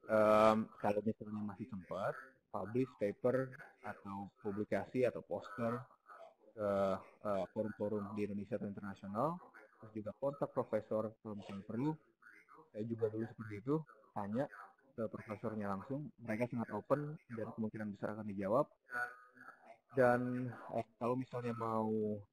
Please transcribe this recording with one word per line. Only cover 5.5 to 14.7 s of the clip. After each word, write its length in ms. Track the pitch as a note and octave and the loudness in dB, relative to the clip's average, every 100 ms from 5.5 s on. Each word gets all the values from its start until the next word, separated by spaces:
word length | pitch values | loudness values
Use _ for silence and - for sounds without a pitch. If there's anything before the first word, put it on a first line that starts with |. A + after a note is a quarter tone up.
| - A#2 A#2+ B2 - _ - - _ - A2 | -2 -2 -2 -6 -20 _ -20 -20 _ -20 -4
ke, 120 | G#2 G2 G2 F#2+ - - G#2+ | 2 4 4 2 -4 -8 -2
eh, 160 | G2 F2+ | 0 -2
forum-forum 600 | - G#2+ - G#2 G#2 G2+ G#2 | -2 -4 -2 -2 -2 -2 -2
di 80 | G2+ | -2
Indonesia 320 | G2+ G2+ G#2 | -2 -4 -4
atau 120 | G#2+ | -4
internasional, 680 | G2 G2+ F#2+ G2 G#2 C#3+ F3 - - - - | -6 -8 -10 -6 0 0 0 -10 -20 -20 -20
terus 160 | A2 G#2+ | -10 -8
juga 100 | G#2 - | -8 -2
kontak 320 | C#3 D3 C#3 | -4 -2 -2
profesor 640 | - A#2 A2 - G#2+ G#2+ - | 0 0 0 0 0 0 -6
kalau 160 | A2 G#2 | -10 -8
misalnya 280 | - G2 - | -8 -10 -6
perlu. 280 | A2 C#3+ D#3 _ _ - - - - - | 0 0 -2 _ _ -20 -20 -20 -20 -14
Saya 120 | A2 A2+ | -6 -4
juga 160 | A2+ A2 | 0 0
dulu 160 | A2 A2+ | 0 -4
seperti 260 | - G#2+ G2+ | -6 -8 -8
itu, 140 | A#2 D#3 D#3 - - - | 0 0 -2 -18 -10 -6
tanya 320 | G2+ A2 C#3+ - - | -2 0 -2 -6 -18